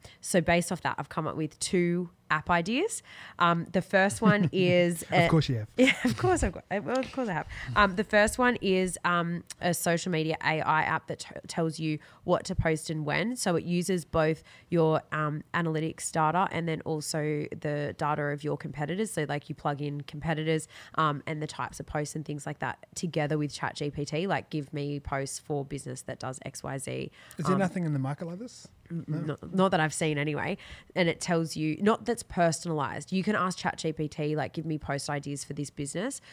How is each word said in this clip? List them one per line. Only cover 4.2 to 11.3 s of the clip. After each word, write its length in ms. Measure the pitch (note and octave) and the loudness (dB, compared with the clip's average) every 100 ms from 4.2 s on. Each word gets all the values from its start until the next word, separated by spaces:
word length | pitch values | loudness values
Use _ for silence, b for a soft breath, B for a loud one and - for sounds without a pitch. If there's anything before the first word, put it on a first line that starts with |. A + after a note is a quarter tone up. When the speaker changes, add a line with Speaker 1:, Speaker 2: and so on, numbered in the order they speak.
| A3 G#3 E3+ | 6 6 4
Speaker 2:
<laughs> 20 | |
Speaker 1:
is 520 | F#3+ F3+ F3 F3 E3+ | 4 4 6 4 2
Speaker 2:
Of 80 | - | 2
Speaker 1:
a 160 | F3+ E3+ | 4 6
Speaker 2:
course 200 | E3 C#3+ | 6 4
you 100 | A#2+ | 0
have. 100 | G#2 | -2
Speaker 1:
<laughs> 60 | - | 4
Yeah, 160 | C4 - | 4 4
of 140 | B3+ A3 | 0 2
course 240 | F4+ E4+ | 2 4
I've 120 | G3+ | 2
got, 120 | - - | -2 -4
well, 260 | G3+ - A#3+ | -4 0 -2
of 140 | A3+ | -2
course 180 | - A#3+ | -4 -2
I 40 | |
have. 120 | D#3 - B B D#3+ | -2 -4 B B 4
Um, 200 | G3+ F#3 | 4 2
the 60 | |
first 360 | G#3+ G#3 G#3+ - | 2 4 4 4
one 180 | B3 A#3 | 2 2
is, 360 | G3 F#3 F#3 E3+ F3 | 2 2 2 0 0
um, 380 | F3 E3+ E3+ - - | 2 0 -4 -8 -4
a 140 | F3+ E3 | 0 0
social 360 | F3 E3+ F#3+ | 2 2 2
media 240 | D#3+ D#3+ D#3 | 0 0 0
A 160 | D3 D#3 | 0 0
I 200 | - D#3 | 2 2
app 240 | - D#3+ - | 2 0 -4
that 140 | - | -10
t-, 160 | - | -10